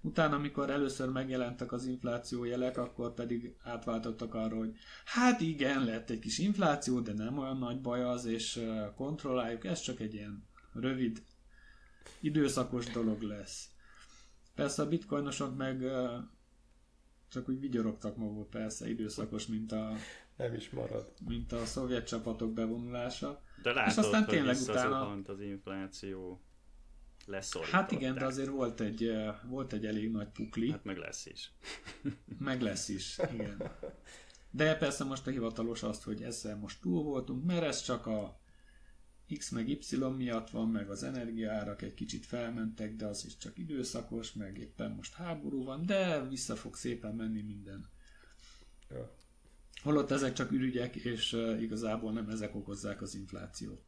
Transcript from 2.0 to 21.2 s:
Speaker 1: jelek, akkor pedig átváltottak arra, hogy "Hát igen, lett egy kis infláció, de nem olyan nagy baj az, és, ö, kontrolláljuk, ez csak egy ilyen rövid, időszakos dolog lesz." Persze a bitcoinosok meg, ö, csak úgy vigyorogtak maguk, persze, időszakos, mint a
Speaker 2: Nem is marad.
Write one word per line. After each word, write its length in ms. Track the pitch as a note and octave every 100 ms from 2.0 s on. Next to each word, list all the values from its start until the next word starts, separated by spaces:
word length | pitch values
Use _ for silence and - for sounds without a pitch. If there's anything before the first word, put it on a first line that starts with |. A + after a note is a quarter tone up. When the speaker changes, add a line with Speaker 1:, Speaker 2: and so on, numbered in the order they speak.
| B2 A#2+ - B2
Speaker 1:
jelek, 340 | A#2+ B2 B2+ B2+
akkor 360 | A#2+ - A#2+
pedig 420 | A#2 A#2+ A#2+ A#2+ -
átváltottak 680 | - A#2 A#2 A2+ A#2 A2+ A2+
arra, 240 | A2+ A2 A2+
hogy 200 | A2+ - - - -
"Hát 360 | A#3 B3 A3
igen, 420 | E3 D3+ C3+ C#3
lett 260 | B2 A2+ -
egy 100 | A2
kis 180 | A2 A2
infláció, 640 | F#3 G3 F3+ C#3+ - B2
de 140 | A2+
nem 240 | G#2 A2 C#3
olyan 200 | C3+ C3
nagy 240 | A#2+ A#2+
baj 220 | B2 B2
az, 220 | B2 B2 A#2+
és, 300 | A2+ A2+ -
ö, 300 | A2+ A2 G#2 -
kontrolláljuk, 680 | C3+ D3+ C#3+ B2+ A#2 A#2 -
ez 140 | G#2
csak 200 | - -
egy 140 | G#2+
ilyen 340 | G#2+ G#2 G#2 - - -
rövid, 500 | A#2 B2+ C3 B2 A2 - - - - - - - - - -
időszakos 680 | D#3 D3+ C#3 B2+ B2 B2 A#2
dolog 360 | A#2+ A2 G#2+
lesz." 480 | A2 G#2 F#2+ - - - - - - - - - - -
Persze 260 | C#3 C#3+
a 60 | D3
bitcoinosok 680 | E3 - C#3+ C#3+ C3 C#3 C3
meg, 240 | C3 C3
ö, 360 | B2+ C3 B2+ A#2+ A2 - - - - - - _ - - -
csak 180 | B2+ B2+
úgy 100 | C3
vigyorogtak 580 | C3+ B2 A2 G#2+ G#2+ A2
maguk, 320 | A2 G#2+ G#2+
persze, 400 | A#2 A2 - A2+
időszakos, 580 | A2+ G#2+ - A2 A2 A2+
mint 240 | A2 A2
a 220 | A2 A2 A2 A2 - - -
Speaker 2:
Nem 180 | B2+
is 160 | A#2 -
marad. 440 | C3 A2+ A2 G2+ -